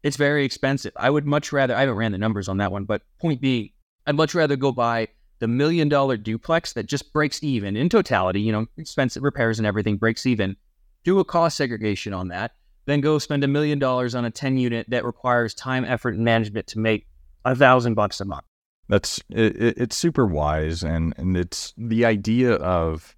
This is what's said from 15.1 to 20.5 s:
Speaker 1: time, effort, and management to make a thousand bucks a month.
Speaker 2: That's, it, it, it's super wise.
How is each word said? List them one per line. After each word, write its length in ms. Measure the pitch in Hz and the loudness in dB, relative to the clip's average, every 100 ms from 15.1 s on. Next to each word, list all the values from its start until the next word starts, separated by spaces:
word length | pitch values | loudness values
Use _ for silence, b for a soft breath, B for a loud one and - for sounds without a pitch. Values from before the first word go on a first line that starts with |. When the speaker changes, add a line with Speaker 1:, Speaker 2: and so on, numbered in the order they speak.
| - 127 123 113 | -6 0 0 0
Speaker 1:
time, 300 | - 131 131 | -4 -6 -4
effort, 300 | 127 123 123 | -2 -2 -2
and 100 | 104 | 0
management 420 | 117 113 107 104 - | 2 2 0 -6 -8
to 100 | 110 | -2
make 280 | 110 110 - - - _ | 0 0 -4 -20 -20 _
a 100 | 127 | -2
thousand 400 | 123 135 127 120 | 6 6 6 4
bucks 260 | 110 104 - | 0 0 -2
a 40 | |
month. 200 | 98 73 _ _ _ _ - | -8 -10 _ _ _ _ 0
Speaker 2:
That's, 320 | 101 - - - | 0 0 -8 -6
it, 340 | - 110 - | 2 2 4
it, 160 | 117 - | 0 2
it's 180 | 120 - | -4 0
super 300 | 170 147 113 | 0 2 2
wise. 560 | 76 73 | 2 0